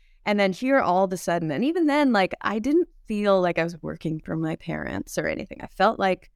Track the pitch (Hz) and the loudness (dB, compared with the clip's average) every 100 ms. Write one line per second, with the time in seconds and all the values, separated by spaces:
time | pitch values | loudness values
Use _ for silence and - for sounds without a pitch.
0 | _ _ - 208 196 180 254 269 190 180 | _ _ -2 2 2 0 2 2 4 2
1 | 190 185 - 170 160 139 262 349 302 285 | 2 -2 -2 -2 -2 -2 0 0 2 2
2 | 277 214 185 - - 214 233 320 359 - | 4 4 2 -2 -4 -2 0 2 0 -6
3 | - 208 208 190 180 165 165 175 156 156 | -8 -2 2 4 2 0 -2 -4 -10 -8
4 | 165 160 - 160 160 165 - 156 147 - | -6 -6 -6 -4 -4 -6 -6 -8 -6 -8
5 | - - 156 - - - - - 196 - | -6 -4 -4 -4 -8 -14 -10 0 0 2
6 | 196 185 - | 0 -2 -8